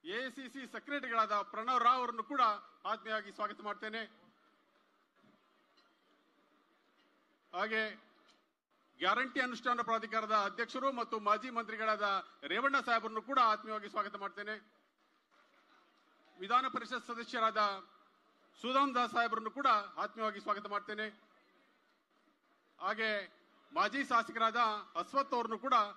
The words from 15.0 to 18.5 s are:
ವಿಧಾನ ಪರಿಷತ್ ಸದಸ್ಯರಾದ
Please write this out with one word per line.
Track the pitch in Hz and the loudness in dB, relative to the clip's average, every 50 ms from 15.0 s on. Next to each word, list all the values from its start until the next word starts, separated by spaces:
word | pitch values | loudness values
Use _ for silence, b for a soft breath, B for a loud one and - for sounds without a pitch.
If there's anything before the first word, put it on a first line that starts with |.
| _ _ _ _ _ _ _ _ _ _ _ _ _ _ _ _ _ _ _ _ _ _ _ _ _ _ _ 180 185 | _ _ _ _ _ _ _ _ _ _ _ _ _ _ _ _ _ _ _ _ _ _ _ _ _ _ _ -14 -4
ವಿಧಾನ | 196 233 247 262 262 254 | 2 2 2 2 2 -4
ಪರಿಷತ್ | 247 233 220 254 240 226 - | -6 -6 -6 -8 -8 -6 -8
ಸದಸ್ಯರಾದ | 240 233 233 220 - 240 226 220 208 214 208 202 196 190 180 - _ _ _ _ _ _ _ _ _ _ _ _ | -10 -10 -10 -6 -2 0 0 0 2 2 2 2 0 -4 -10 -18 _ _ _ _ _ _ _ _ _ _ _ _